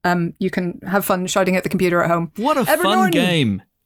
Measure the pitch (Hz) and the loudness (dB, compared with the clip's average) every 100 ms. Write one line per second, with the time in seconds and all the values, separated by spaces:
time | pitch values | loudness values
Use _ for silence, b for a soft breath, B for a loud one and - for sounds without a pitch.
0 | 180 175 170 - 190 190 175 - 190 196 | -2 0 -2 -2 -4 -2 -4 -6 -4 -2
1 | 190 185 180 208 185 185 - 185 180 175 | 0 -2 0 0 2 0 0 0 0 2
2 | 170 170 165 - 247 294 226 302 349 208 | 2 0 -2 -4 -2 0 2 2 2 2
3 | - - 180 170 120 95 - _ | 2 2 2 2 0 -2 -6 _